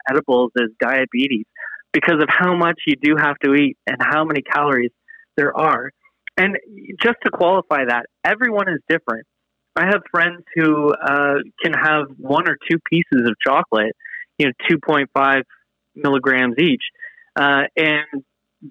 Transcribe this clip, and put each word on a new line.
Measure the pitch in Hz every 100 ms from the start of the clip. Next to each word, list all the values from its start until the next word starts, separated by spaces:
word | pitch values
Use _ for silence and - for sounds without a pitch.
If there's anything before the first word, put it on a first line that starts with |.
| 131
edibles | 139 - 123 123 127
is | 117 113
diabetes | 120 131 131 120 139 113 110 - - - -
because | 151 - 156
of | 147
how | - 180 175
much | 175 175
you | - 135
do | 147 151
have | 147 143
to | 139
eat | 143 143 - -
and | 135
how | - 147
many | 160 147
calories | - 143 147 131 120 - - - _ -
there | 143 -
are. | 156 120 135 - _ _ - -
And | 190 196 - 202 - 196
just | 233 240
to | -
qualify | - 175 190 - 147
that, | 127 120 - _
everyone | 165 214 247 208 190
is | 160 -
different. | 156 - 113 - _ _ _ _ 160
I | 180
have | 202 -
friends | 170 170 175 - 170
who, | 160 151 147
uh, | - - 143 143 139 - -
can | 170
have | 139 151 156 143 135
one | 131 147 175
or | 139 -
two | 165 -
pieces | 165 - 131 120
of | 107 135
chocolate, | 143 - 110 107 - - - - -
you | 139
know, | - -
two | 165
point | - 147 135
five | 139 139 135 - _ _ _ _
milligrams | 147 147 139 135 127 127 120
each, | 165 123 - - - - _ -
uh, | 143 139 139 -
and | 160 151 151 139 - _ _ _ 147